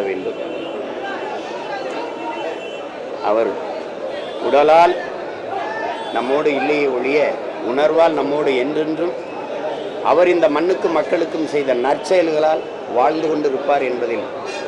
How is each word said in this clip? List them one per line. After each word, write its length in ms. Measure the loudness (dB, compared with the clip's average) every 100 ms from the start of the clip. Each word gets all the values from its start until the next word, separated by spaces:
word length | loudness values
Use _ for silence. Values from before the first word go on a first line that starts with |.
| -2
வேண்டும். 300 | -2 -6 -6 -8 -8 -8 -8 -8 -8 -8 -6 -6 -8 -8 -8 -8 -8 -6 -6 -6 -6 -8 -6 -6 -8 -10 -10 -10 -10 -10 -6 0
அவர் 200 | 2 0 -2 -6 -8 -8 -8 -8 -8 -8 -4 2
உடலால் 460 | 4 8 8 8 4 -4 -8 -8 -8 -8 -6 -4 -4 -4 -6 -4 -2
நம்மோடு 320 | 0 2 2 2
இல்லையே 300 | 0 2 2 0
ஒழிய, 220 | 2 2 2 0 -6 -6 -2
உணர்வால் 480 | 2 4 6 6 4
நம்மோடு 300 | 0 2 2 2
என்றென்றும் 520 | 2 0 0 0 -2 -4 -8 -10 -8 -6 -6 -6 -6 -4 2
அவர் 220 | 4 6
இந்த 220 | 6 4
மண்ணுக்கும் 480 | 4 2 2 2 0
மக்களுக்கும் 480 | 0 0 0 -2 -2
செய்த 260 | 0 2
நற்செயல்களால் 880 | 2 2 0 2 2 4 2 2 2 -2 -10 -2
வாழ்ந்து 340 | 2 2 2 0
கொண்டிருப்பார் 540 | 0 0 0 2 2
என்பதில் 440 | 2 -2 -2 -2 -4 -8 -8 -8